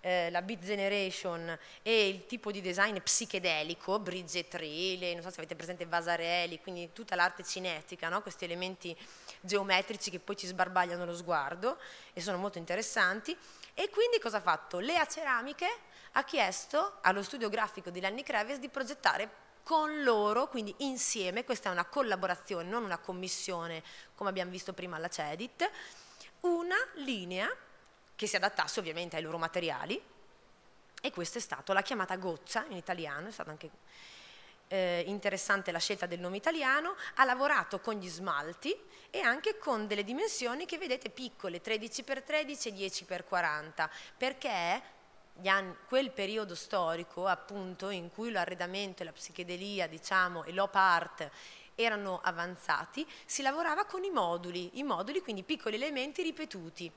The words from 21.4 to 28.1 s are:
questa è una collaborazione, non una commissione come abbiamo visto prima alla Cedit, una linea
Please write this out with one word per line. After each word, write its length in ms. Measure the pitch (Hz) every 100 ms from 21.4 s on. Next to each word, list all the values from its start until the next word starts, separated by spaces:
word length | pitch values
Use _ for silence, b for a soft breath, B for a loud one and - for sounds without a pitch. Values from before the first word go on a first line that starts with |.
questa 260 | 247 226 202
è 20 |
una 140 | 180 175
collaborazione, 840 | 285 247 190 185 180 - 185 175
non 140 | 226
una 160 | 214 175
commissione 840 | - 180 185 - - 175 165 165 B B B
come 160 | - 202
abbiamo 220 | 190 180
visto 220 | 180 185
prima 240 | 185 180 160
alla 120 | 170
Cedit, 580 | - 147 160 240 - 392 B B B B B B -
una 360 | 359 339 339 381 494 -
linea 540 | 277 226 180 185 226 523 - - - - -